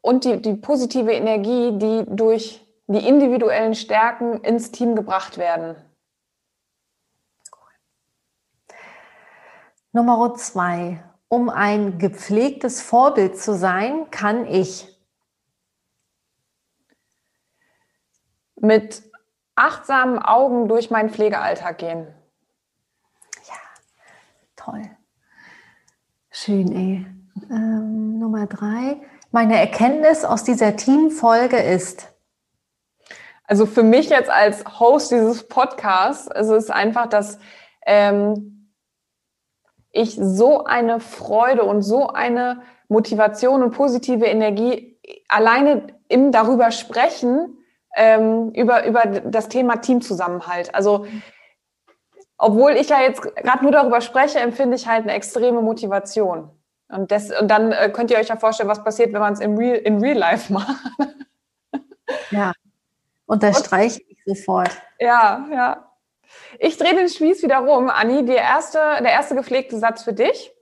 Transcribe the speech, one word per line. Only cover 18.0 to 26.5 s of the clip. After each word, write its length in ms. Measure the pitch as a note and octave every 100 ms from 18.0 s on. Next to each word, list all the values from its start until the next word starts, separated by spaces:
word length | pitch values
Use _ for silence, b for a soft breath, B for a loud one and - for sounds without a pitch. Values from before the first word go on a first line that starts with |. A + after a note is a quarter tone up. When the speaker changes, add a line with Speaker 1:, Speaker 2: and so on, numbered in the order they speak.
| _ _ _ _ _ -
Speaker 1:
mit 460 | G#3+ A3 G#3+ - _ _ _ _ _
achtsamen 640 | - C#4 - - C4+ B3+ A#3+
Augen 500 | - A3+ C4+ A#3+ A3
durch 220 | A3+ A3+
meinen 200 | A3+ A3
Pflegealltag 680 | A3 G#3+ G#3 - - F3 E3
gehen. 280 | E3+ E3 D#3 D#3 _ _ _ _ _ _ _ _ _ _ _ - _
Speaker 2:
Ja, 60 | - - _ _ b b b b b b -
toll. 260 | - G#3+ G#3+ _ _ _ b b b b b b b b _ _ _
Schön, 420 | - -